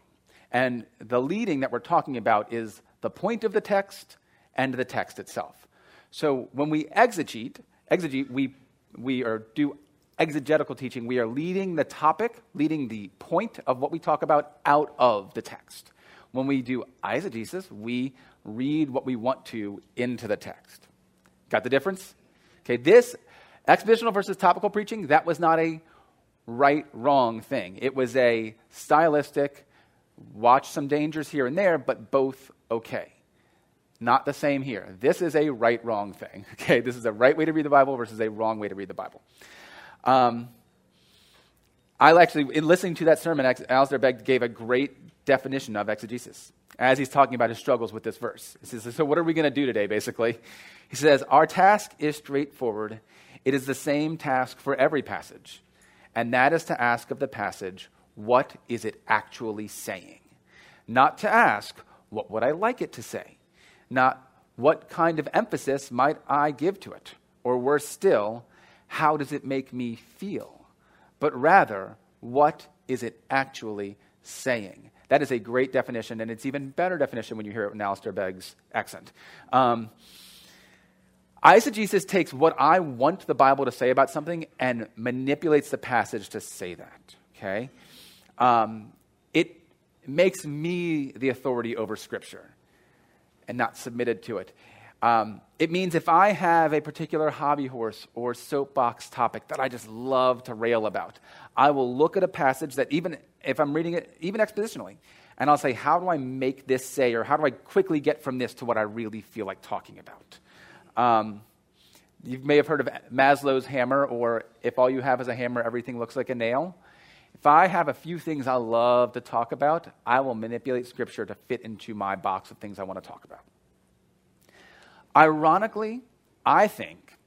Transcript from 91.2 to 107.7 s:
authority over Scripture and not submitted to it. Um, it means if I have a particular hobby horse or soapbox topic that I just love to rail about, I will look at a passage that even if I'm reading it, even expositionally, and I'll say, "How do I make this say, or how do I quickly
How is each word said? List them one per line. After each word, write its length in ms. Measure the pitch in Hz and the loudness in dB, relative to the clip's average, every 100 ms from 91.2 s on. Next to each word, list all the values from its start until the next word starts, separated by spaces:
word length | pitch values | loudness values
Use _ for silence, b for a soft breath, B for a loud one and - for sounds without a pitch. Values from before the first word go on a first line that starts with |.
| 135 | -4
authority 460 | 123 139 120 113 110 | -2 -4 -4 -4 -6
over 200 | 107 104 | -6 -8
Scripture 520 | - 101 - 95 - _ b b b b b b b b - | -10 -12 -12 -20 -20 _ b b b b b b b b -10
and 100 | 123 | -4
not 200 | 117 - | -4 -4
submitted 440 | 127 120 117 113 | -12 -6 -4 -4
to 140 | - 101 | -6 -10
it. 160 | 92 _ B B B B | -10 _ B B B B
Um, 400 | 113 117 107 104 _ - | 2 2 0 -8 _ -4
it 140 | 165 | -2
means 240 | 175 185 160 | 0 0 -2
if 120 | 165 | 4
I 260 | 170 202 | 4 6
have 400 | 196 180 165 156 | 4 2 4 4
a 80 | 151 | 0
particular 500 | 156 - 160 160 156 | -4 -10 -6 -2 -2
hobby 340 | 143 147 147 131 | -2 -2 -2 -4
horse 400 | 127 113 104 - | -6 -8 -8 -16
or 200 | - 120 | -8 -6
soapbox 760 | 120 - 143 139 - 120 113 - | -6 -4 -4 -2 0 -2 -2 -12
topic 380 | - 117 110 - | -2 -2 -2 -10
that 120 | 147 | -6
I 100 | 135 | -6
just 180 | 120 110 | -6 -14
love 560 | 110 127 131 127 120 | -10 -2 2 2 0
to 100 | 113 | -6
rail 320 | 110 117 117 107 | -4 0 0 0
about, 320 | 95 85 - B B B - | -4 -8 -14 B B B 2
I 140 | 139 | 4
will 240 | 139 123 123 | 4 0 2
look 200 | 160 190 | 2 2
at 80 | |
a 40 | 180 | -2
passage 480 | - 139 127 156 131 | 0 0 0 -4 -4
that 160 | 123 | -2
even 260 | 151 180 143 _ _ | -2 -4 -10 _ _
if 160 | - 131 | -6 -2
I'm 120 | 147 | -2
reading 200 | 151 170 | -2 -4
it, 200 | 170 - - | -6 -8 -10
even 220 | 180 220 | -6 -2
expositionally, 560 | 208 - 220 160 95 104 b b b b | -2 -2 -8 -8 -14 -18 b b b b
and 120 | 135 | 2
I'll 80 | 147 | 4
say, 140 | 147 | 2
"How 280 | 113 143 156 | -2 0 0
do 100 | 185 | 0
I 80 | 160 | -4
make 500 | 127 131 131 135 - | -4 -4 -4 -4 -2
this 180 | 131 - | -2 -2
say, 280 | - 127 | 0 0
or 100 | 117 | 0
how 140 | 110 151 | 0 0
do 80 | 151 | 0
I 60 | |
quickly 500 | 117 - | -2 -2